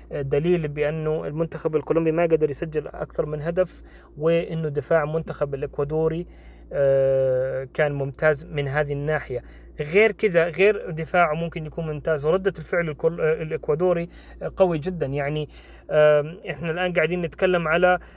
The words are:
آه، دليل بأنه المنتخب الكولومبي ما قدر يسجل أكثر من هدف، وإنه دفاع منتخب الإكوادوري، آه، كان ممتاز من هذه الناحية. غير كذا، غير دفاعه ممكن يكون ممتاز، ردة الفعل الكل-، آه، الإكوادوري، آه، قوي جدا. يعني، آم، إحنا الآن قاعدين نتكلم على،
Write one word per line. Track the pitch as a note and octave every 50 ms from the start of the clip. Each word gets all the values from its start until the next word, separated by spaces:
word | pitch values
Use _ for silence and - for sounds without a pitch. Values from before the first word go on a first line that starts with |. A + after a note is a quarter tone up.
| - -
آه، | - D3
دليل | C#3 C3+ D3 C#3+ D#3 F3 F3+ E3+ D#3+
بأنه | D3 C#3+ D3 D3 D3 D#3+ D#3+ D#3 D#3 D#3 E3 E3+
المنتخب | D#3 D3 D#3+ E3 D#3 - D#3 - D#3 D#3
الكولومبي | D3+ - - D#3 E3 E3 D#3+
ما | D#3 E3+ F3
قدر | E3 D#3+ D#3 D#3 C#3+
يسجل | C3+ - E3+ D#3+ D3+ D3+ D3
أكثر | - - - - - - - D#3
من | D3+ D3+ D3+
هدف، | D3 E3+ F3 F#3 F#3 F3+ - - - - - - - - -
وإنه | C#3+ D3+ E3 E3+ E3+ - - E3+ D#3+ D#3+ D3+
دفاع | C#3+ C#3+ C3+ - E3 D#3+ D3
منتخب | D3+ D#3 E3 D#3+ - D#3 - D3 C#3+ C#3
الإكوادوري، | C3+ C#3+ C#3 - - C#3+ C#3+ D#3 D#3 D#3+ D#3+ D#3+ E3+ F3 - - - - - - - - - -
آه، | D3 C#3 C#3 C3+ C3+ C3+ C3+ C3+ C3+ C3 C3 B2+ B2+ C3 C3+ C3 C3 C3+ C3 -
كان | - D3+ D3
ممتاز | C#3+ C#3 C3+ C#3 - - D#3+ D#3 D3 C#3 E3
من | F3 E3 D3 C#3+
هذه | C#3 C3+ D3+ D3 C#3+ C#3+
الناحية. | C#3+ C#3+ D#3 D3+ C#3 - - B2+ A#2 - - - - - - - - D3 D3 E3+
غير | G3+ A3 A3
كذا، | G3 - A3 G#3 E3+ E3 E3
غير | F3 D3 E3 F#3+ G#3+ G3+ G3+ - F#3
دفاعه | D#3 D#3 D#3+ - - F3+ F3 D#3 D#3
ممكن | E3 E3 E3 - E3+ D#3
يكون | D3+ - E3+ D#3+
ممتاز، | D#3 D3+ D3 - E3 D#3+ C#3+ C#3+
ردة | D#3 F3 G3 F#3+ G3 F3 E3
الفعل | D3+ - F#3+ F3 E3+ D#3+
الكل-، | C#3+ - - E3 E3+ E3+
آه، | E3 D#3 D#3+
الإكوادوري، | E3 D#3+ D#3 D#3+ D3+ - - D3 D#3 F3+ F#3 F3 E3+ E3+ E3+ - - - - - -
آه، | E3 D#3+ -
قوي | - F#3+ F3+ E3
جدا. | D3+ C#3 F#3 F#3 D#3+ D3+
يعني، | C3+ C#3 C#3+ C#3 C#3+ D3+ D3+ D3 C#3+ - - - - - - - -
آم، | D#3 D3+ D3+ D3+ D3+ D3 D3 D#3 F3 G3 - F#3+
إحنا | - - E3+ E3
الآن | D#3+ F3+ F#3 F3+ E3+
قاعدين | F3 D#3+ D#3+ F3+ F3+
نتكلم | E3+ D#3+ - - F#3+ F#3 F3+ F3 E3
على، | D#3 D#3+ F3 F3+ F3+ F3+ F3 - - -